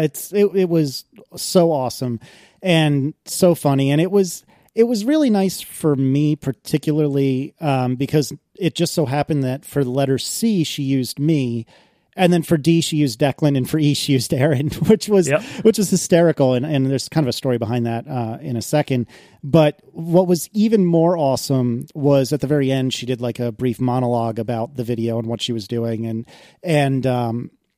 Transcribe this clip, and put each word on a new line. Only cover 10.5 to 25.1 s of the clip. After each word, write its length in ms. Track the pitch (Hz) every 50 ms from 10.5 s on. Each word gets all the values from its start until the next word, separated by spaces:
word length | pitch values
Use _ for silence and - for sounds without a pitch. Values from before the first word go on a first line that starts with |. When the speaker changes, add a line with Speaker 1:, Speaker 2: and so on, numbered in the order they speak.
| 214 185 151
Speaker 1:
she 180 | - - - 143
used 360 | 135 135 135 127 - - -
me. 480 | 143 156 165 147 131 120 117 117 113 - _ _ _ _ _ _ _ _ _
And 160 | - 190 175 175
then 100 | 170 151
for 140 | - 170
D, 240 | 160 131 170 165 165
she 160 | 156 - -
used 240 | 151 147 135 107 110
Declan, 360 | 151 139 127 - 160 147 143
and 140 | 131 127 -
for 80 | - 156
E, 160 | 151 143 143
she 180 | - - - 139
used 200 | 131 117 - 160
Aaron, 360 | 131 131 160 151 123 143 151
<laughs> 180 | - - 160 185
which 200 | 220 - - -
was, 200 | 214 196 175 131
Speaker 2:
Yep. 120 | 139 156 214 - - - -
Speaker 1:
which 160 | 220 214 -
was 100 | 202 170
hysterical. 640 | 196 170 - - 185 170 170 165 151 - 139 131 127
And, 120 | 123 127
and 240 | 160 156 139 131 135
there's 180 | 139 127 - -
kind 160 | - 160 147
of 40 | 123
a 40 | 120
story 260 | - - 135 123 117
behind 280 | 113 107 117 123 117
that, 220 | 113 117 117 - -
uh, 300 | 135 127 117 110 117 -
in 160 | 151 156 123
a 60 | 113 104
second. 440 | - - 151 147 - 135 123 117 - - - - - _ _ -
But 340 | 139 127 165 151 151 - _ _ _ -
what 340 | - 165 170 165 180 190
was 240 | 175 180 160 - - -
even 320 | 214 208 226 226 214 185
more 320 | 175 170 165 160 170 185
awesome 680 | 170 151 135 131 120 - - 139 131 127 123 117 123 139 - -
was 380 | 156 139 143 143 139 135 123 147
at 80 | 143
the 80 | - 131
very 240 | 151 147 139 131 131
end, 200 | 131 131 131 -
she 140 | - -
did, 140 | 123 127 117
like, 180 | 123 120 117 -
a 140 | 123 120 110
brief 280 | - 127 127 113 -
monologue 600 | 127 131 123 127 127 120 120 117 113 113 110 113
about 340 | 113 104 120 113 113 120 139
the 80 | 127 120
video 380 | 110 120 113 113 117